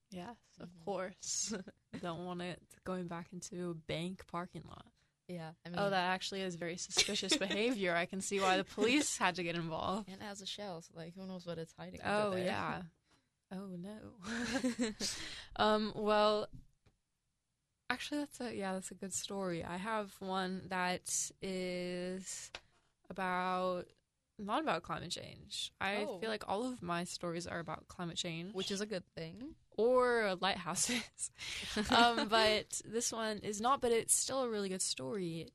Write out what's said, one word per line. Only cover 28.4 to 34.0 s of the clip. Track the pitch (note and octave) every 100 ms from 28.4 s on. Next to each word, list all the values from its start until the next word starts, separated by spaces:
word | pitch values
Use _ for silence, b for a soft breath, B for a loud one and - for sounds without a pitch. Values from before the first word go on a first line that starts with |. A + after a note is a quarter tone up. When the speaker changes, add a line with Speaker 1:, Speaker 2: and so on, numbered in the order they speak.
| F3
Speaker 2:
Which | F#3+ F#3+
is | G3
a | G#3
good | F#3 - -
thing. | D#3+ F#3+ C#4+ - _ -
Speaker 1:
Or | A3+ B3+ B3 A#3 G#3 F3+
lighthouses. | F#3 F#3+ E3+ F#3 - A#3+ - - -
<laughs> | B B B B -
Speaker 2:
<laughs> | G#3
Speaker 1:
Um, | A3+ A#3+ A#3 A3
but | A3+ G#3+ G#3+ - -
this | - A3 -
one | A3+ A3 G#3+
is | - G#3
not, | A#3 C#4
but | B3
it's | A3+